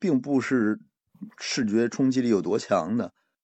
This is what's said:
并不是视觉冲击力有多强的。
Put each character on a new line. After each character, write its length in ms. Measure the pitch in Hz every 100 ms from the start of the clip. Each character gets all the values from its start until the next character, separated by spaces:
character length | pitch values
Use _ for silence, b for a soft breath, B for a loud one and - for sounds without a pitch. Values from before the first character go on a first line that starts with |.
并 200 | 190 131
不 200 | 143 135
是 400 | - 131 107 107 - _ _ - - -
视 260 | - -
觉 240 | 110 110 120
冲 220 | - 131
击 100 | 131
力 80 | 120
有 140 | 101
多 160 | 85 110
强 380 | - 95 80 117
的。 160 | 90 _ _ _